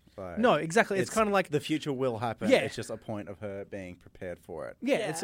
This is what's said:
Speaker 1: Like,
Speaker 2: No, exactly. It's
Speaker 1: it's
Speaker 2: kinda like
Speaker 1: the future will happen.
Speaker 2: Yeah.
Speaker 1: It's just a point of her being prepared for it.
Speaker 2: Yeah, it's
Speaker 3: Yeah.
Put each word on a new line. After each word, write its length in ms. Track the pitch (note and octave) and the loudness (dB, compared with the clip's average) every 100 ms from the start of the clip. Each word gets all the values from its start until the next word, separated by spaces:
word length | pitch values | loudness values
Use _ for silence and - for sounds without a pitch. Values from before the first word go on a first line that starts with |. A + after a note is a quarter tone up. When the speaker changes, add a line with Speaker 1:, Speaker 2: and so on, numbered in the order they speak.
| _ - | _ -12
Speaker 1:
Like, 220 | F#2 C3+ | -6 2
Speaker 2:
No, 160 | A#3+ | 4
exactly. 440 | D#3 E3 F#3 G#3 F#3+ | 4 4 2 2 0
It's 120 | F3 | 0
Speaker 1:
it's 60 | - | 2
Speaker 2:
kinda 140 | G#3+ | 4
like 200 | G3+ F3+ | 2 2
Speaker 1:
the 100 | D3 | -2
future 320 | D3+ D3+ D#3 | 0 -2 -2
will 260 | B2+ C3 A2 | 0 0 0
happen. 320 | A#2 A2 G3 | -2 -2 4
Speaker 2:
Yeah. 80 | A#3+ | 4
Speaker 1:
It's 140 | A#2 | 4
just 160 | - G#2+ | -4 -6
a 60 | A2+ | -8
point 320 | - G#2 F#2 | -6 -6 -8
of 100 | G2 | -10
her 240 | G#2+ G2 G2 | -8 -8 -8
being 280 | G2+ F2+ F2+ | -10 -10 -12
prepared 440 | - - F#2+ E2+ | -18 -12 -10 -10
for 260 | - E2 B1 | -10 -8 -8
it. 100 | - | -6
Speaker 2:
Yeah, 160 | B3 C4+ | 0 0
it's 220 | - | 0
Speaker 3:
Yeah. 20 | D#3 | -2